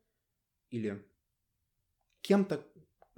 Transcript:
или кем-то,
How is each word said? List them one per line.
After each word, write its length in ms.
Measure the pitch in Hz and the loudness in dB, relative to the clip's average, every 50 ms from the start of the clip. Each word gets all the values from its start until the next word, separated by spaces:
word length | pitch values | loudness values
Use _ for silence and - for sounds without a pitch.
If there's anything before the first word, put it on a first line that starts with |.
| _ _ _ _ _ _ _ _ _ _ _ _ _ - | _ _ _ _ _ _ _ _ _ _ _ _ _ -8
или 360 | 127 117 107 104 98 95 - - _ _ _ _ _ _ _ _ _ _ _ _ _ _ _ _ _ _ _ _ _ _ | -6 -4 -4 -4 -4 -6 -12 -18 _ _ _ _ _ _ _ _ _ _ _ _ _ _ _ _ _ _ _ _ _ _
кем-то, 440 | - - 196 202 190 190 160 - - - - - - _ _ - - _ - | 2 4 4 4 4 2 -2 -6 -8 -12 -20 -20 -20 _ _ -20 -20 _ -20